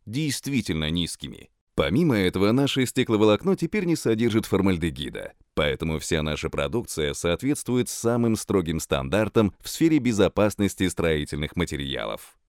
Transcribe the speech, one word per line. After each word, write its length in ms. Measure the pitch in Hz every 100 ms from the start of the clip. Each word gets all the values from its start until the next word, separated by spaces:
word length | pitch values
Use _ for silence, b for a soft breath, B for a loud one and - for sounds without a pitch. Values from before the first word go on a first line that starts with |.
| -
Действительно 800 | 123 156 - 139 139 98 80 76
низкими. 640 | 87 82 - 67 - - _ _ -
Помимо 400 | 73 117 170 107
этого, 380 | 90 92 101
наше 320 | 127 139 135 123
стекловолокно 720 | - 123 104 107 104 190 185
теперь 260 | 170 214
не 140 | 175 160
содержит 480 | 117 110 117 107 -
формальдегида, 880 | 95 95 87 82 67 67 52 50 - _ -
поэтому 440 | 73 - 80 78
вся 240 | - 80
наша 260 | 76 76 78
продукция 640 | 73 71 - - - 73
соответствует 760 | 69 85 85 135 147 - 123 113
самым 480 | - 113 120 113 107
строгим 420 | - 98 82 80
стандартам 720 | - 71 67 95 104 - 98 -
в 80 | -
сфере 320 | - 160 151
безопасности 880 | 120 104 90 - 104 - 98 - 92
строительных 720 | - 82 78 73 73 78 90
материалов. 800 | 85 71 69 62 53 50 - _